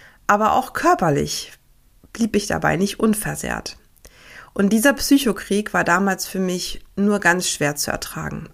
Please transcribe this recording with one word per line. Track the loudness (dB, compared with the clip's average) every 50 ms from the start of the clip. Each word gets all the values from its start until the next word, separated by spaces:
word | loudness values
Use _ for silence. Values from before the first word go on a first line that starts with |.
| -20 -20 _ _ _
aber | 0 2 2 4 2 2
auch | 2 0 -2
körperlich | -4 0 2 2 2 4 2 2 2 2 0 -4 -6 -8 -10 -14 -18 -20 _ _ _ _ _ _ _ _ -20 -12
blieb | -6 -4 -2 0 0
ich | -2 -2
dabei | -2 -4 0 0 0 2
nicht | 2 0 -2 -2 0
unversehrt. | 2 2 2 0 -2 -6 -6 -6 -6 -6 -6 -6 -8 -10 -14 -16 _ _ _ _ -20 -20 _ -20 -20 -20 -20 -20 -20 -10
Und | -2 0 2 4
dieser | 4 4 4 4
Psychokrieg | 2 2 2 4 4 4 4 2 -2 -2 -4 -2 -2 -2 -2 -2 -2
war | -2
damals | 0 2 2 2 2 0 0 -2 -6
für | -8 -6 -4
mich | -4 -2 -4 -4 -6 -8 -10 -12 -14 -10 -4
nur | 0 2 2 2 2
ganz | 4 2 2 2 0 -2
schwer | -2 -2 -2 -2 -2
zu | -2 -4 -4
ertragen. | -4 -6 -6 -10 -10 -8 -8 -8 -8 -8 -12 -10